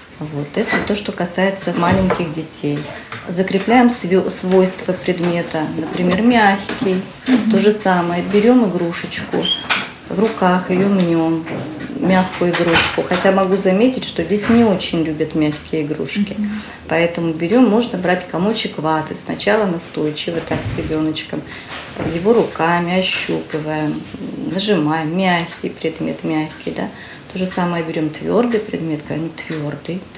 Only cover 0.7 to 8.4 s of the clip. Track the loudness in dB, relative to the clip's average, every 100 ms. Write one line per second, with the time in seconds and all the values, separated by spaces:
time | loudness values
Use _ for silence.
0.7 | 0 0 -2 -4 -4 -2 0 0 0 -2
1.7 | 0 2 4 2 0 -2 -4 -6 -4 -2
2.7 | -2 -6 -12 -14 -12 -4 -2 0 0 4
3.7 | 6 6 4 2 2 2 -2 2 4 4
4.7 | 0 -4 -4 -2 -2 0 -2 -2 -4 -4
5.7 | -4 -4 0 2 4 4 6 6 4 -2
6.7 | -4 0 0 -4 -6 2 4 4 4 4
7.7 | 4 2 2 2 -2 0 4